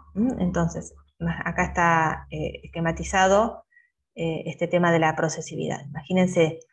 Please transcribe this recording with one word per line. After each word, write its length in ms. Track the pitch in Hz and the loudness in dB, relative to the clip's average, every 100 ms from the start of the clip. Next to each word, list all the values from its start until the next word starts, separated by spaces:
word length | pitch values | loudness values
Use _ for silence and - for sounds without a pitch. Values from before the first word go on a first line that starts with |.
| - | -10
¿Mm? 260 | 190 247 - | -2 -2 0
Entonces, 540 | 180 175 170 165 - - _ _ 170 165 | -2 0 -2 -4 -12 -18 _ _ -4 -4
acá 220 | 175 170 180 | -4 -2 -2
está, 600 | 180 170 165 160 - - | 2 4 4 2 -2 -8
eh, 300 | 156 156 - | -8 -8 -10
esquematizado, 1000 | - 170 165 170 - 196 190 196 226 - _ _ _ _ _ - | -12 -4 -4 -4 -2 2 4 4 2 -4 _ _ _ _ _ -6
eh, 260 | 165 160 - | -6 -4 -8
este 200 | - 170 | -6 -2
tema 240 | 175 175 | 2 4
de 60 | 165 | 4
la 160 | 160 | 4
procesividad. 720 | 156 160 160 160 156 160 - - | 2 -2 -4 -8 -8 -6 -6 -10
Imagínense, 720 | - - 185 185 180 160 - - | -14 -2 2 4 4 2 0 -14